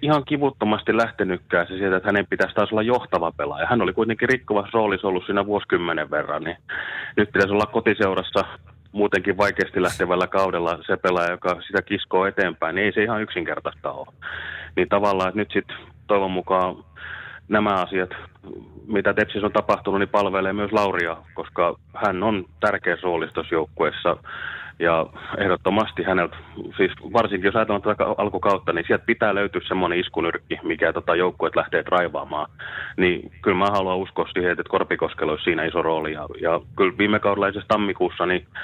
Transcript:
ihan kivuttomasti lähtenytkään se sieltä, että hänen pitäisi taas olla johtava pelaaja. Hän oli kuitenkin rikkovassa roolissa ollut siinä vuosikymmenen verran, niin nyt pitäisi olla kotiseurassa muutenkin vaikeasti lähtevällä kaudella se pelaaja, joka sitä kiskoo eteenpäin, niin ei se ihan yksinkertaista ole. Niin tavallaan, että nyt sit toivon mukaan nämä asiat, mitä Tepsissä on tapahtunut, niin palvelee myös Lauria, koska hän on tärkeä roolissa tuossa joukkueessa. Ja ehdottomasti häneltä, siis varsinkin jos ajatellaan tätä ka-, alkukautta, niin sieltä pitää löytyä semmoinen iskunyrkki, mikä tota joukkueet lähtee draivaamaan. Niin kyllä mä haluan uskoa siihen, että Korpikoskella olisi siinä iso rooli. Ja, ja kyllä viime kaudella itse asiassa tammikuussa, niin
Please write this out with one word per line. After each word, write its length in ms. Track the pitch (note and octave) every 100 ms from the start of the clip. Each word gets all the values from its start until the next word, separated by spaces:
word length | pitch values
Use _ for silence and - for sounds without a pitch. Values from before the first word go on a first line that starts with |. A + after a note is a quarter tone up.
ihan 240 | C#3+ D3+ C3
kivuttomasti 720 | D3 C#3 - G#2+ G#2+ - A2
lähtenytkään 680 | A#2 - F#2+ F2 - F2+ F2
se 100 | F#2+
sieltä, 200 | G2 F#2
että 120 | G#2
hänen 180 | G2+ F#2+
pitäisi 280 | G2 F#2+ -
taas 160 | G2+
olla 100 | G#2+
johtava 500 | A2 B2 - F2+ E2
pelaaja. 360 | - C#2+ D2 E2+
Hän 140 | A#2+
oli 120 | F#2
kuitenkin 360 | A2+ A2+ A2+ A#2+
rikkovassa 420 | B2+ - G#2 G2+
roolissa 340 | A2+ G#2+ F#2+ G2+
ollut 180 | F#2 -
siinä 200 | G2+ G2+
vuosikymmenen 680 | G2+ - F2+ E2+ D#2+ D2
verran, 320 | D2 C#2+ D2+
niin 140 | D#2+ E2 - - - - - -
nyt 140 | G#2
pitäisi 220 | G2+ G2
olla 120 | G2+ G#2+
kotiseurassa 800 | A#2 A2 G2+ G2+ F#2+ F#2 - F#2+ - - - -
muutenkin 460 | - C#3+ G2 F2+ F#2
vaikeasti 440 | G2+ F#2+ F#2 G2
lähtevällä 460 | F2+ - F2+ F2+ F2+
kaudella 520 | G2 F#2+ F2 E2+ E2 -
se 100 | F#2+
pelaaja, 340 | F#2+ F2+ E2+
joka 260 | F2+ F2+ F2 -
sitä 140 | G2
kiskoo 440 | - G2+ - F#2 G2
eteenpäin, 500 | G2 F#2 D#2+ D#2+ F2+
niin 100 | G#2
ei 80 |
se 100 | G2+
ihan 180 | G#2+ A2
yksinkertaista 680 | G#2+ F#2 E2 D2+ - - D2
ole. 160 | C#2 C#2 - - - - - - -
Niin 140 | F2+
tavallaan, 400 | G2+ G#2 F#2+ F#2
että 100 | G2+
nyt 120 | G#2
sit 140 | G2+ - - - - -
toivon 240 | G#2 F#2+
mukaan 520 | F#2 F2 F#2 F2+ - - - - - - - -
nämä 260 | G#2+ G#2
asiat, 360 | F#2+ F2 F#2+ F#2 - - - G2 - - - -
mitä 260 | G#2 G2+
Tepsissä 320 | G2+ G#2+ G#2+ G#2
on 60 |
tapahtunut, 480 | G#2 - G2+ - G2
niin 100 | G2
palvelee 440 | G#2 G2+ F#2+ F#2+
myös 180 | G2+ G2+
Lauria, 460 | G#2+ G2+ F2+ E2+ E2 -
koska 420 | - D#2+ - F2 - - -
hän 280 | G#2 F#2
on 220 | G#2+ G#2 F2 -
tärkeä 380 | G#2+ G2 - E2+
roolissa 300 | F#2 E2 D#2+
tuossa 220 | - D#2+ E2
joukkueessa. 640 | D2+ - D#2 - F2 - - - - - - -
Ja 240 | E2+ E2 - - - -
ehdottomasti 680 | G2 F2 - G2+ G#2+ -
häneltä, 340 | F2+ F#2 E2+ - - - - -
siis 140 | F#2 - -
varsinkin 340 | A2+ G#2+ F#2+ G2
jos 80 | A2
ajatellaan 260 | A2 G2+
tätä 140 | G#2+ G#2
ka-, 200 | - -
alkukautta, 560 | G#2 F#2+ G#2 F#2+ -
niin 120 | E2+ E2+
sieltä 180 | G#2 -
pitää 300 | A#2 G#2+ G2
löytyä 260 | G2+ F2+ -
semmoinen 320 | F#2 F2+ F2
iskunyrkki, 600 | F2 - E2 D#2+ - D#2
mikä 300 | D#2+ D#2+ E2
tota 220 | E2+ - E2+
joukkueet 400 | F2+ E2+ E2 E2+
lähtee 280 | D#2 E2+ D2+
draivaamaan. 640 | F2+ F2 C#2+ C#2 D2+ D2+ - - - - -
Niin 340 | F2+ D#2+ - -
kyllä 160 | - F#2
mä 80 | G2
haluan 320 | G2+ F#2+ F#2
uskoa 300 | F#2+ - E2
siihen, 180 | F#2 F2+
että 120 | E2 E2+
Korpikoskella 600 | F#2+ F2 E2+ D#2+ - D#2
olisi 120 | D2+
siinä 220 | - E2 D#2+
iso 160 | E2+
rooli. 320 | D#2+ D#2+ D#2
Ja, 140 | D2+ D2+ D#2
ja 200 | E2 E2 - -
kyllä 200 | G2 -
viime 220 | G#2 G#2+
kaudella 280 | G#2 G2+ G2
itse 120 | G2+
asiassa 140 | F#2
tammikuussa, 520 | G#2+ G2+ F2+ F2+ - F2+
niin 220 | F2+ - -